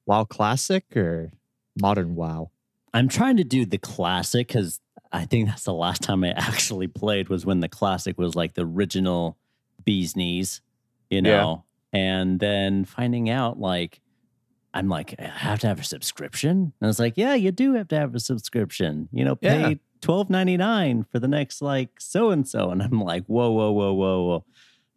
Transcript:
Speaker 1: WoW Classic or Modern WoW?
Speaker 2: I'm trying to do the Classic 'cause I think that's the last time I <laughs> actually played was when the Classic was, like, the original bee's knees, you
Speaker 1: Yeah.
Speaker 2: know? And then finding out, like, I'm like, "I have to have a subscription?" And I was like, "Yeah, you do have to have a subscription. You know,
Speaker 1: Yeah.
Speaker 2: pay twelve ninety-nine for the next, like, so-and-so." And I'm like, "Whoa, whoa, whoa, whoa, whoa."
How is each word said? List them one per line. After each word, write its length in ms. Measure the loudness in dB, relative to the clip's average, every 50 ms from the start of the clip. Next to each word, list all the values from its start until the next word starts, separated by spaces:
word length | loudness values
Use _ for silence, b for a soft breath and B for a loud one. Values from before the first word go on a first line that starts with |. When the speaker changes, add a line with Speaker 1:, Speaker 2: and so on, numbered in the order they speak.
| -2
Speaker 1:
WoW 200 | 2 2 2 2
Classic 600 | 0 -2 0 0 2 2 0 0 0 -2 -2 -2 _ -2
or 380 | 0 0 0 0 -4 -6 -8 -12 _ _ _ _ _ _ _ -6 0
Modern 340 | 2 2 2 2 0 -2 -4
WoW? 360 | -4 -4 -4 -6 -6 -8 -12 _ _ _ _ _ _ _ _
Speaker 2:
I'm 160 | 2 2 2 4
trying 300 | 4 4 4 6 6 4
to 60 | 4
do 200 | 4 2 0 0
the 140 | 0 -2 -4
Classic 680 | -6 -6 -6 -4 -2 0 0 -2 -2 0 0 0 0
'cause 340 | 2 0 0 0 0 -4 -10 _ _ _ -20 _ -8
I 140 | -6 -6 -2
think 240 | 0 2 2 2 2
that's 160 | -2 -4 -4
the 80 | -6
last 300 | -2 -2 0 -2 -2 -2
time 200 | -2 -2 0 0 0
I 60 | 0
<laughs> 60 | 0
actually 520 | -2 -2 -2 -2 -2 -2 -2 -2 -4 -6 -6
played 420 | -6 -4 -2 0 0 0 -2 -2
was 160 | -4 -2 0
when 140 | 0 0 0
the 80 | 0 -2
Classic 500 | -4 -2 -2 0 0 -2 -4 -6 -4 -2
was, 160 | -2 -2 0
like, 180 | -2 -2 -2
the 140 | -2 -4 -4
original 720 | -4 -2 -2 -2 -2 0 0 0 0 0 0 -2 -4 -6 _ _ _ _ _ _ _ _ _
bee's 320 | -2 0 0 0 0 -2 -2
knees, 460 | -2 -2 -2 -2 -2 -4 -4 -6 -10 _ _ _ _ _ _ _ _ _ -2
you 80 | 0
Speaker 1:
Yeah. 60 | 2
Speaker 2:
know? 420 | 4 6 6 6 4 2 0 -4 -8 _ _ _ _ -4
And 480 | -2 0 0 0 0 0 0 0 0 0
then 460 | 0 0 2 2 0 2 0 0 -2
finding 460 | -4 -4 -4 -2 -2 0 0 0 0
out, 280 | 0 0 -2 -2 -4 -4
like, 440 | -4 -2 -2 -2 -2 -4 -8 _ _ _ _ _ _ _ _ _ _ _ _ _ _ _ -6
I'm 140 | -4 -2 -2
like, 260 | -2 -2 -4 -8 -12 -14
"I 60 | -14
have 360 | -12 -10 -6 -4 -2 -2 0
to 80 | 0 -2
have 120 | -2 -2
a 40 | -6
subscription?" 680 | -10 -10 -8 -8 -10 -8 -8 -12 -10 -8 -2 0 2 2 2
And 140 | 0 0 -2 -2
I 40 | -2
was 120 | 0 0 2
like, 180 | 0 0 0
"Yeah, 180 | 0 0 2 2
you 180 | 2 2 2
do 220 | 2 2 2 2 2
have 140 | 0 0 0
to 80 | -2 0
have 160 | 0 0 -2
a 60 | -4
subscription. 880 | -4 -2 -4 -4 -4 -4 -2 -2 -2 -2 -2 -2 -2 -2 -2 -4 -6 -6
You 120 | -2 0 0
know, 140 | 0 0 2
Speaker 1:
Yeah. 280 | 2 2 4 4 4 2
Speaker 2:
pay 120 | 0 -2 _ _ _ -8
twelve 280 | -2 0 2 2 2 2
ninety-nine 760 | 2 2 2 2 2 2 2 2 2 2 2 2 0 0 -2
for 160 | _ -4 -2
the 80 | 0 0
next, 340 | 0 0 -2 -4 -6 -6
like, 380 | -4 -2 -2 -2 -2 -4 _ -18
so-and-so." 720 | -12 -4 0 2 2 4 4 2 0 0 0 -2 -2 0
And 120 | 0 0
I'm 180 | 0 0 0 0
like, 240 | 0 0 -2 -4 -2
"Whoa, 240 | 0 0 2 2 4
whoa, 180 | 2 2 2 2
whoa, 220 | 2 2 2 2
whoa, 300 | 2 2 2 2 2 2 2
whoa." 200 | 2 0 -2 -4 b b b b b b b b b _